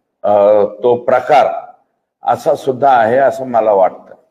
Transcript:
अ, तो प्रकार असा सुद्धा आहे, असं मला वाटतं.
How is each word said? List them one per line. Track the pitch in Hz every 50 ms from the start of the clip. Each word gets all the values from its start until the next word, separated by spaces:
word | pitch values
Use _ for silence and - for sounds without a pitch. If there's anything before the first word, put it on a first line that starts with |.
| _ _ _ _ -
अ, | 101 104 104 101 104 107 104 101 - - - 113
तो | 123 120
प्रकार | 120 120 - 123 123 - - 151 135 113 - - - - - - _ _ _ _ _ _ _ _ _ -
असा | - 120 120 - 165 147
सुद्धा | - - 139 127 123 139 139
आहे, | 131 120 113 110 120
असं | 135 139 127 - - 131
मला | 127 120 113 110 110
वाटतं. | 104 98 92 - - - - - - - _ _